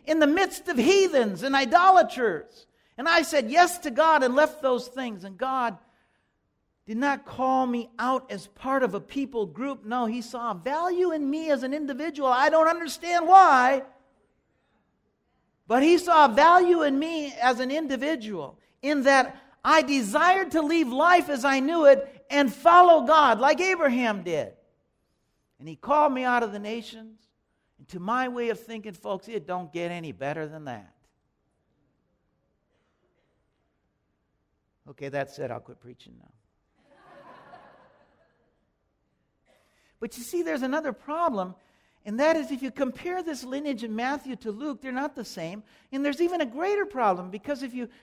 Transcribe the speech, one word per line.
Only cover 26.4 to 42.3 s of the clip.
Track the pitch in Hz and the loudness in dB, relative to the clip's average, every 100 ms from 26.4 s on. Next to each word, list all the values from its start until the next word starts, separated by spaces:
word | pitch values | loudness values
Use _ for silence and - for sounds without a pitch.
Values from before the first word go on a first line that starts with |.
of | 220 | -2
the | 208 | -8
nations. | 208 226 220 226 220 220 _ _ _ _ _ _ | -10 -10 -12 -18 -20 -20 _ _ _ _ _ _
And | - | -18
to | 180 | -10
my | 185 254 254 | -4 -4 -4
way | 247 233 | -4 -6
of | 220 | -6
thinking, | 226 226 208 | -10 -16 -16
folks, | 175 208 190 226 | -12 -8 -10 -8
it | 220 151 | -10 -8
don't | 180 170 | -10 -8
get | 170 175 | -8 -8
any | 175 160 | -8 -10
better | 95 135 156 156 | -10 -8 -8 -10
than | 156 143 | -12 -14
that. | 113 92 _ _ _ _ _ _ _ _ _ _ _ _ _ _ _ _ _ _ _ _ _ _ _ _ _ _ _ _ _ _ _ _ _ _ _ _ _ _ _ 139 | -14 -16 _ _ _ _ _ _ _ _ _ _ _ _ _ _ _ _ _ _ _ _ _ _ _ _ _ _ _ _ _ _ _ _ _ _ _ _ _ _ _ -20
Okay, | 135 139 | -16 -10
that's | 139 135 - | -8 -8 -10
it. | 131 | -10
I'll | 117 | -12
quit | 120 117 | -16 -20
preaching | 120 123 - - | -20 -20 -20 -20
now. | _ _ _ _ _ _ _ _ _ 571 - - - - - _ _ _ _ _ _ _ _ _ _ _ _ _ _ _ _ _ _ _ _ _ _ - | _ _ _ _ _ _ _ _ _ -20 -20 -20 -20 -20 -20 _ _ _ _ _ _ _ _ _ _ _ _ _ _ _ _ _ _ _ _ _ _ -14
But | 226 247 | -14 -14
you | 240 | -10
see, | 349 | -6
there's | 330 302 | -4 -4
another | 254 302 302 | -4 -4 -6
problem, | - - 320 339 214 185 185 _ _ _ _ 208 | -10 -10 -4 -4 -4 -8 -12 _ _ _ _ -10
and | 220 | -2
that | 302 | 0